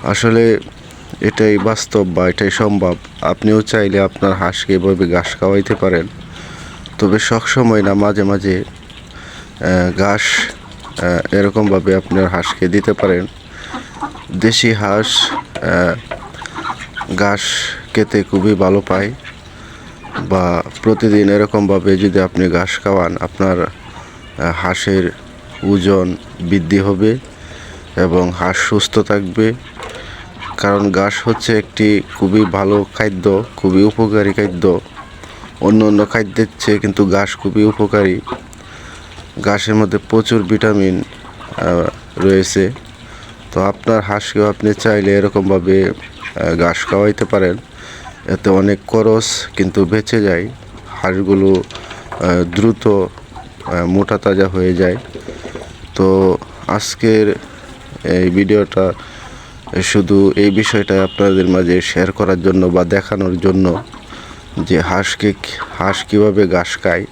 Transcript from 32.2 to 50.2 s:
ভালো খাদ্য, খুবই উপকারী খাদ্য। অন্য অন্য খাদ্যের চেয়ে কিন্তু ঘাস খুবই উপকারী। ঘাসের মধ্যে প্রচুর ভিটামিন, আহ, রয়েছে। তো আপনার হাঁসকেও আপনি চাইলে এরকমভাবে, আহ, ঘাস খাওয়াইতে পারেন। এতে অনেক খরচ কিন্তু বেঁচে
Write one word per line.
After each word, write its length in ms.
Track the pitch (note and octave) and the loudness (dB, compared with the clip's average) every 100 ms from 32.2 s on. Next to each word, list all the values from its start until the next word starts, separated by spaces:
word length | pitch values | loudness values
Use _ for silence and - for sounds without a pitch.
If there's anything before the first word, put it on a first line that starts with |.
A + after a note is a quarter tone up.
| F#2+ G#2 G2+ | 2 2 2
ভালো 400 | G2 G2 G#2 G2 - | 0 2 0 0 -2
খাদ্য, 480 | G#2+ F#2 F#2+ G2 A#2 - | -2 0 0 0 -2 -4
খুবই 260 | F#2+ F#2 | 2 4
উপকারী 500 | G#2 G#2+ A2+ G#2+ G2+ | 4 4 2 2 2
খাদ্য। 460 | G2 G#2 F2 F#2 F2 - - - - - - - - | 0 -2 0 0 0 -4 -20 -20 -20 -20 -20 -20 -2
অন্য 240 | G2 G#2+ G#2+ | 2 4 6
অন্য 200 | G#2 G#2 | 4 2
খাদ্যের 420 | A#2 G#2 F#2+ A2 - | 0 -2 -2 -2 -2
চেয়ে 200 | - G#2 | 0 0
কিন্তু 260 | G2+ G2 G2+ | 0 2 2
ঘাস 300 | G2 G2+ - | 2 -2 -4
খুবই 280 | G2+ G2 | -2 2
উপকারী। 560 | G#2+ G#2+ G#2+ G#2+ G2 F2+ - - - - - - - - - - - - | 2 2 0 2 2 0 -6 -14 -14 -20 -20 -20 -20 -20 -20 -20 -18 -6
ঘাসের 340 | G2+ G2+ - G#2+ | -2 -2 0 2
মধ্যে 220 | G#2 G2+ - | 2 0 0
প্রচুর 340 | A2+ G#2+ A#2 | 0 2 0
ভিটামিন, 600 | F#2 A2 A2 G#2 F#2+ F#2 - - - - - - | 2 0 2 2 2 0 -4 -12 -20 -20 -14 -4
আহ, 80 | E2+ F2 E2 - - - | 0 0 -2 -6 -16 -2
রয়েছে। 540 | F#2+ F#2+ F#2 - F#2+ C3 - - - - - - - | 4 4 2 0 0 -2 -16 -20 -20 -20 -20 -20 -8
তো 100 | - | -2
আপনার 400 | F#2+ G2+ - A2+ | -2 -2 0 0
হাঁসকেও 480 | G2 G#2 - - G#2 | 0 -4 -2 0 0
আপনি 240 | G2+ G#2+ | 2 0
চাইলে 380 | G2+ A2+ G#2 G2 G2+ | 0 2 2 4 2
এরকমভাবে, 720 | G2+ G2+ F#2+ F#2+ F2 F#2+ F#2 | 2 0 2 2 4 4 2
আহ, 640 | - - - - - D#2+ E2+ | -2 -12 -16 -14 -4 -2 2
ঘাস 300 | E2+ F2 - | 0 0 -2
খাওয়াইতে 400 | G2 G#2 G#2 G#2+ | 2 2 0 0
পারেন। 320 | G#2 F#2 G#2 - - - - - - - | 2 2 -2 -8 -20 -20 -18 -18 -16 -6
এতে 240 | F#2+ G#2 | -2 2
অনেক 300 | F#2+ G2 G2+ - | 4 4 0 0
খরচ 380 | A2+ A2 A2 A2 - - - | 2 4 2 0 -6 -8 -4
কিন্তু 280 | F#2+ G2+ F#2 | -2 0 0
বেঁচে 360 | G#2+ G#2+ A#2 | 0 0 0